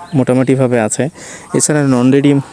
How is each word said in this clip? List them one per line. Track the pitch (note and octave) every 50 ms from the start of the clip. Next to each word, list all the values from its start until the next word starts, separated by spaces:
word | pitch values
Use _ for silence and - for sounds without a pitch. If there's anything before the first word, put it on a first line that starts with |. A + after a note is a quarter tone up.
| - - -
মোটামুটিভাবে | C#3 B2+ - B2+ B2+ C3 B2+ C3+ C3 C3+ B2 B2 A#2+
আছে। | A2 G#2 - - B2 D3+ - - - - - - - - -
এছাড়া | - C3 - D#3 D3+ C#3+
নন | C#3 C3 B2 A#2+ B2+ C3
রেডি | C#3+ C#3 C#3+ C#3+ C#3 C3+ -